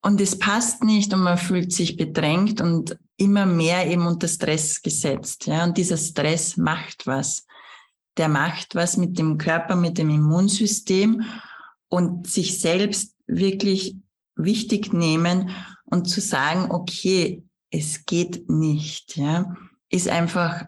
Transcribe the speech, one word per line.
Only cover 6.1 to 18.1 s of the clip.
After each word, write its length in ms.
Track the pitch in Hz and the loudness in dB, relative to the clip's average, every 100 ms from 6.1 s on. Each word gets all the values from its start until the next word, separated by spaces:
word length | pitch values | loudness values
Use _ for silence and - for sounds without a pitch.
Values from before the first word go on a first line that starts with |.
| - 151 160 - - | -2 0 0 -2 -2
macht 500 | 160 160 - - - | -2 -2 -8 -10 -4
was. 400 | 135 135 - _ - - - _ _ _ - | -4 -2 -6 _ -20 -20 -20 _ _ _ -2
Der 120 | 160 | 0
macht 460 | 143 160 160 - | 2 0 -4 -6
was 220 | 175 175 - | -2 0 0
mit 200 | 175 180 | 0 0
dem 220 | 160 151 | 0 0
Körper, 380 | 160 165 165 180 | 0 0 0 0
mit 200 | 170 170 | 0 0
dem 140 | 156 | 2
Immunsystem 1120 | 151 151 170 196 202 202 - - 190 214 226 220 - - - - _ _ | 4 4 4 2 2 0 -2 0 2 4 2 -2 -10 -18 -20 -20 _ _
und 380 | 180 175 175 - | 0 0 -2 -4
sich 340 | - 170 - | -2 -2 -2
selbst 540 | 165 180 208 - - _ - | 0 2 0 -2 -8 _ -6
wirklich 680 | 170 131 95 - 190 190 - _ _ _ | 0 0 2 0 0 -2 -10 _ _ _
wichtig 580 | - 165 220 - 202 - | -4 0 0 0 -2 0
nehmen 580 | 170 165 160 170 185 185 - - - | 0 2 2 2 0 -2 -8 -14 -20
und 220 | - 175 175 | -2 -2 0
zu 140 | - | -4
sagen, 520 | - 139 143 175 180 | -2 0 0 0 -2
okay, 720 | 175 - - 185 185 165 - - _ _ | -4 -6 -4 0 2 0 -4 -14 _ _
es 360 | 160 151 - | -6 -6 -8
geht 440 | - | -2